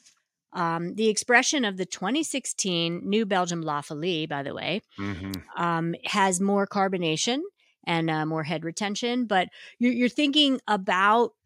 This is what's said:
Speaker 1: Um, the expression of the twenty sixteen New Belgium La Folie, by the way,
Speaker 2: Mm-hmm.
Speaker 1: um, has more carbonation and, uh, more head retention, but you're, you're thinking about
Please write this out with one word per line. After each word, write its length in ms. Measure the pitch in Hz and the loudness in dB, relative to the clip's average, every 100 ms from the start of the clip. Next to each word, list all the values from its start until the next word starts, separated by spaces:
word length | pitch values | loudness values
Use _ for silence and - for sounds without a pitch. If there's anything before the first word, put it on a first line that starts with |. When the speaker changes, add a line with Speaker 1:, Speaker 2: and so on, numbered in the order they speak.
| _ _ _ _ _ | _ _ _ _ _
Speaker 1:
Um, 420 | 185 170 165 175 | -4 -2 -2 -4
the 140 | 196 220 | 0 0
expression 560 | 208 - 240 262 294 | 0 4 4 4 0
of 140 | 214 185 | 0 -2
the 60 | |
twenty 380 | 180 - 190 285 | -6 -4 -2 -2
sixteen 760 | 302 277 - - 196 170 170 170 | -2 -4 -6 -4 -2 0 0 -2
New 240 | 190 208 208 | 0 0 2
Belgium 360 | 190 180 170 | 2 0 -2
La 180 | 156 147 | -2 -4
Folie, 460 | - 151 175 160 160 | -6 -6 -2 -2 -2
by 180 | 143 | -4
the 100 | 139 | -6
way, 280 | - - 196 - - | -6 -4 -4 -6 -10
Speaker 2:
Mm-hmm. 320 | 101 90 95 95 - - | -8 -6 -8 -10 -10 -4
Speaker 1:
um, 400 | 170 165 165 170 | -2 0 -2 -4
has 360 | - 202 196 175 | -4 0 2 2
more 240 | 196 202 196 | 2 2 0
carbonation 720 | 208 190 190 165 156 - 262 392 _ _ _ - | 0 0 0 0 0 0 -2 -4 _ _ _ -2
and, 220 | 165 165 | 0 2
uh, 160 | 156 156 | 0 0
more 160 | 160 | -2
head 220 | 147 160 | -2 -4
retention, 640 | 165 170 202 202 240 247 226 | -4 -6 -4 -4 -2 -2 2
but 200 | 190 180 - - - | 0 0 -6 -16 0
you're, 140 | 240 | 2
you're 160 | 233 247 | 4 2
thinking 520 | - 294 294 285 262 - | 2 2 4 4 2 0
about 680 | 208 190 185 202 233 233 _ | -2 2 4 6 6 4 _